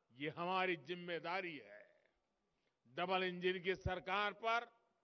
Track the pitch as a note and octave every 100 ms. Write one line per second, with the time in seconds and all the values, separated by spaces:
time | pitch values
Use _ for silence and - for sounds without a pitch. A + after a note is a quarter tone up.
0 | _ A#2+ D3 D3+ F3 F#3 F#3 E3+ C3+ F3+
1 | F3 E3+ D#3+ F#3 F3+ D3 G#2 G#2 - -
2 | _ _ _ _ _ _ _ _ _ B2+
3 | F3+ F#3 F#3 F3+ F3+ F#3 F3 F#3 F#3 F#3
4 | E3 F#3+ G#3 G3+ A3+ A#3 A#3 _ _ _